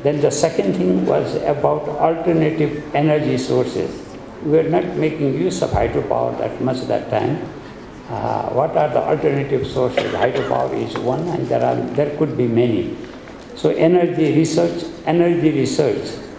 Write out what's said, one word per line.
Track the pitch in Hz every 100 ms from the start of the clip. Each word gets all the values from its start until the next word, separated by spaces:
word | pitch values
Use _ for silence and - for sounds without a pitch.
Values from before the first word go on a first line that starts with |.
Then | 139 147
the | 143
second | - 165 - - 175
thing | 180 185 -
was | 143 143 156
about | 151 143 147 151 -
alternative | - 160 165 185 160 156 - 147 - - 143
energy | 156 151 131 131
sources. | 127 127 123 95 - - - - - -
We | 156
were | 156 160
not | 170 - -
making | 156 151 143
use | 135 180 175
of | -
hydropower | - 117 147 127 120 123 120
that | 113 -
much | 127 127
that | - 107 -
time. | 110 120 147 - - - - - - -
Uh, | 110 110 110 -
what | 120 156 165
are | 151
the | -
alternative | - 151 156 139 139 135 -
sources? | 131 127 - -
Hydropower | 90 117 131 123 127 131 127
is | 113 113
one, | 113 135 170
and | 147 127
there | 123 123
are, | 123 123 120
there | 147 -
could | 156 120
be | 123
many. | 113 120 104 87 - - - - - - -
So | 156
energy | - 165 180 170 143 156 139
research, | 156 160 170 - - - -
energy | 170 170 170 156
research | 139 131 - 143 101 - - -